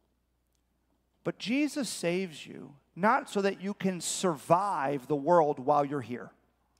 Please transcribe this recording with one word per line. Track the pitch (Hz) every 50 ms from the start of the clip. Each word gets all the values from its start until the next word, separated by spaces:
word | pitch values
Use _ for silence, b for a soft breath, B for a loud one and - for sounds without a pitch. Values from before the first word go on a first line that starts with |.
| _ _ _ _ _ _ _ _ _ _ _ _ _ _ _ _ _ _ _ _ _ _ _ _ -
But | 165 - -
Jesus | - 185 247 285 302 269 - 302 233
saves | - - - - 170 175 185 190 170 147 127 -
you | - - - - - 143 _ _ _ -
not | 160 190 220 254 277 294 -
so | - 202
that | 196 196 190 156
you | 180 202 202
can | - 185 190 185 165
survive | - - - - - 185 151 131 - - 165 180 202 202 185 151 135 139 143 143 -
the | - 151
world | 143 139 160 175 170 151 147 143 -
while | 123 143 147 147 147
you're | 143 147 143
here. | 117 110 123 113 95 - - _ _ _ _ _ _ _ _